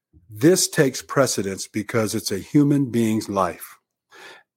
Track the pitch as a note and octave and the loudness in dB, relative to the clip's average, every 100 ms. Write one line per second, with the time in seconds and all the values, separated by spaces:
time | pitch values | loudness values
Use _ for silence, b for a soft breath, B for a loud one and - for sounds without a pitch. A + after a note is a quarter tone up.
0 | _ _ - G#2+ D3 F3+ - - C#3 B2+ | _ _ -20 0 2 4 2 0 0 -2
1 | - - B2+ - G2 F#2+ - A2 G2+ A#2 | -4 0 0 0 -6 -6 -8 -8 -4 -2
2 | G#2+ G#2+ - G2 F2 D3+ C#3+ C#3+ C3 A#2 | -2 -4 -6 -8 0 2 4 2 0 0
3 | A2 A2 G#2 G2+ F2+ D#2+ - - _ _ | 0 0 -2 -2 -2 -4 -16 -20 _ _
4 | _ B B B B | _ B B B B